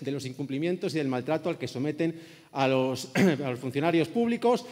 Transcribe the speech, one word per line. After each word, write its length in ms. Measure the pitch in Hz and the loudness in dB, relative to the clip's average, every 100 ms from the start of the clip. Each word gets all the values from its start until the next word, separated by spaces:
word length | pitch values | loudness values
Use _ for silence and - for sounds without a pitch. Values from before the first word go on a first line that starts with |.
de 100 | 143 | -6
los 140 | 139 131 | -6 -6
incumplimientos 680 | 127 139 139 170 180 190 | -8 -6 -2 -2 -2 -2
y 40 | 156 | -2
del 100 | 139 | 0
maltrato 400 | 127 127 156 175 | -2 0 -2 -2
al 80 | - | -4
que 100 | 131 | -6
someten 480 | 120 147 147 165 165 - - - | -4 -4 0 -2 -2 -14 -20 -10
a 160 | 139 135 | 0 4
los, 400 | 131 131 123 - | 4 2 -2 -4
<clears throat> 40 | - | 4
a 340 | 185 139 135 | 4 4 -2
los 80 | 120 | -4
funcionarios 480 | 131 135 165 170 156 | -4 0 2 4 2
públicos, 580 | 233 233 233 233 240 - | 2 0 2 2 2 -2